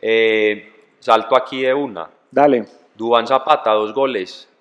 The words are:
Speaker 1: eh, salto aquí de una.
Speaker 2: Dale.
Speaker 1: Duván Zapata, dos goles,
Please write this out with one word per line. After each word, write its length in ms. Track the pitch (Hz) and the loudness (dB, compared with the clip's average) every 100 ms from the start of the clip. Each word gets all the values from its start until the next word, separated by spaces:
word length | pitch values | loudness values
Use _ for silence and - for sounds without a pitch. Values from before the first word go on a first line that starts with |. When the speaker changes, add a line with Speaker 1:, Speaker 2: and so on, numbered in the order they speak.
Speaker 1:
eh, 680 | 110 113 113 110 107 104 - _ _ _ | -2 0 2 2 0 -2 -10 _ _ _
salto 380 | - 113 113 127 | 0 0 2 0
aquí 240 | - 131 | 0 -4
de 120 | 131 | -2
una. 360 | 139 139 92 80 _ _ | -2 -4 -10 -14 _ _
Speaker 2:
Dale. 340 | 143 143 123 101 _ _ 107 | 2 4 2 -2 _ _ -10
Speaker 1:
Duván 320 | 117 117 113 | 0 0 2
Zapata, 460 | 131 - 147 113 | -2 0 0 2
dos 200 | 107 107 | 0 -2
goles, 560 | 117 135 110 92 - - _ | -2 -2 -2 -8 -14 -20 _